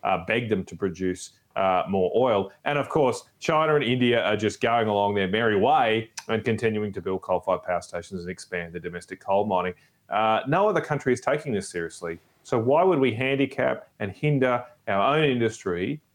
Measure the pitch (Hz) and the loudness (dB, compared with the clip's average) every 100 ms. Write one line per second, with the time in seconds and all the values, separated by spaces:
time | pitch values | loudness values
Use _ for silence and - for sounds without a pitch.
0 | - 92 87 117 120 101 92 85 98 87 | 0 -2 0 -2 0 -2 -4 -6 -6 -2
1 | 92 92 - _ _ - 95 90 85 98 | -4 -4 -10 _ _ -2 0 0 0 0
2 | 90 110 127 104 98 - - 147 135 160 | 2 2 2 2 -2 -6 -4 -2 -2 2
3 | 135 113 - _ - 156 156 151 117 127 | 0 0 -10 _ -2 2 2 2 2 2
4 | 123 117 92 104 107 98 117 117 110 101 | 4 4 2 2 0 0 0 2 2 2
5 | 101 101 95 107 117 104 110 151 120 110 | 2 0 0 0 2 2 4 4 2 0
6 | 113 - - 113 120 110 117 107 107 98 | -2 -14 -4 -2 0 0 0 -2 -4 -6
7 | 92 95 - 90 - 90 - 87 - 87 | -6 -6 -2 -2 0 -2 0 -4 -4 -10
8 | 85 92 87 90 - 90 85 85 87 87 | -8 -10 -10 -12 -8 -8 -6 -10 -10 -10
9 | - 95 - 98 107 95 90 - _ _ | -12 -14 0 0 2 0 0 -6 _ _
10 | _ 104 110 110 135 160 208 175 151 147 | _ 0 2 2 2 2 2 0 -2 -4
11 | 139 123 - 151 151 104 95 87 82 - | 0 0 0 -2 -2 -6 -4 -8 -8 -8
12 | 85 82 _ _ - 127 113 147 190 165 | -10 -10 _ _ -4 0 2 4 4 4
13 | 135 110 131 135 135 - 131 127 - _ | 2 0 -2 0 0 0 -2 -2 -8 _
14 | 98 95 151 143 127 120 - _ - 98 | -8 -2 0 2 2 0 -4 _ -2 2
15 | 104 151 151 123 113 - 98 87 101 156 | 2 4 2 2 0 -2 -4 -2 -4 -6
16 | _ | _